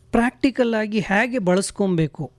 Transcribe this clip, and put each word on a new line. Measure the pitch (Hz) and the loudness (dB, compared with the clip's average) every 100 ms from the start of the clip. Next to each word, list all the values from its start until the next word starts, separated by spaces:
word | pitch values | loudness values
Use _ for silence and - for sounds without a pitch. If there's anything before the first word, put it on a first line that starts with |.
| _ | _
ಪ್ರಾಕ್ಟಿಕಲ್ | 240 240 - 277 233 233 | 0 0 0 -2 0 0
ಆಗಿ | 226 214 214 | 0 -2 -2
ಹೇಗೆ | 165 196 247 247 | 0 0 0 -2
ಬಳಸ್ಕೊಬೇಕು | 180 180 196 - 196 175 156 - 143 | 0 0 0 -2 -2 0 -2 -4 -14